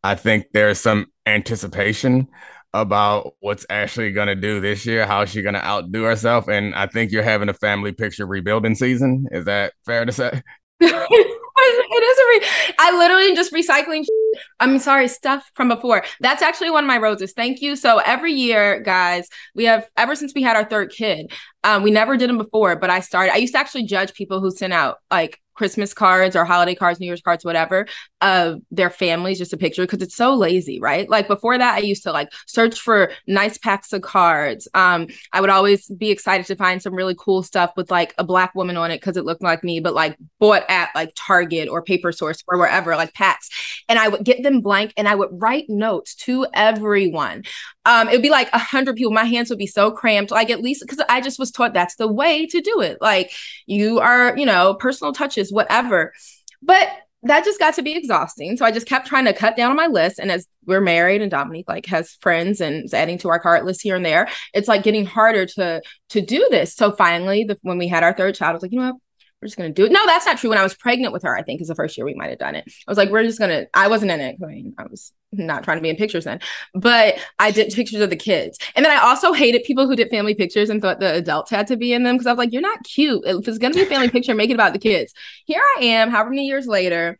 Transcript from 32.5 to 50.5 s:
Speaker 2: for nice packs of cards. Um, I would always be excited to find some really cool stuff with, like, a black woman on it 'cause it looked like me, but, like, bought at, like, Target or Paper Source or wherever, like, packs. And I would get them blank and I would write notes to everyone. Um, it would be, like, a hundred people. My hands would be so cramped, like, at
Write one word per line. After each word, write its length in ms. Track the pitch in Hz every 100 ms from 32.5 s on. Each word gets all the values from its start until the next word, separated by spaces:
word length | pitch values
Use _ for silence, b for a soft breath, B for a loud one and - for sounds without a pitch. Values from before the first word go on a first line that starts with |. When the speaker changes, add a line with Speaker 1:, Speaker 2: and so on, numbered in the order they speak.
| - 226 226
Speaker 2:
for 320 | - 214 185 B -
nice 320 | 196 208 220
packs 340 | 226 196 -
of 80 | 202
cards. 640 | - 202 175 156 147 113 -
Um, 340 | - 185 175 165 B B
I 100 | -
would 100 | 196
always 360 | 196 202 202 -
be 200 | 185 214
excited 380 | 190 - 190 180
to 80 | 190
find 260 | 190 185
some 140 | 196 185
really 200 | 185 180
cool 240 | - 190
stuff 300 | 180 196 175 180
with, 140 | 180
like, 240 | 180 170 -
a 60 |
black 320 | 175 185 185 185
woman 220 | 185 175
on 120 | 165
it 100 | 160
'cause 160 | 190 180
it 100 | 156
looked 180 | 165
like 200 | 185 165
me, 160 | 180 165
but, 140 | 165
like, 240 | 156 156 156 - _
bought 240 | 214 202 -
at, 200 | 190 170 151
like, 160 | 160 -
Target 540 | - 185 170 165 156
or 140 | 139
Paper 280 | - 180 175
Source 320 | 170 156 160 -
or 100 | 180
wherever, 380 | 170 185 165 160
like, 180 | 165
packs. 720 | - 196 - - - - - -
And 120 | 233
I 80 | 220
would 160 | 208
get 180 | 214 240
them 180 | 269 269
blank 320 | 202 196 214 -
and 100 | 208
I 60 |
would 160 | 202 196
write 360 | 180 220 269 311
notes 460 | 208 220 180 - -
to 320 | - 254 262 -
everyone. 880 | 214 220 208 202 190 160 127 80 - B B B 220
Um, 220 | 233 226
it 60 |
would 100 | 240
be, 80 | 277
like, 180 | 294 247
a 40 | 240
hundred 380 | 233 269 262 226
people. 180 | 240
My 120 | 220 233
hands 260 | 240 233
would 80 | 220
be 80 | 202
so 240 | - 208
cramped, 400 | 214 233 208 202
like, 180 | -
at 120 | 233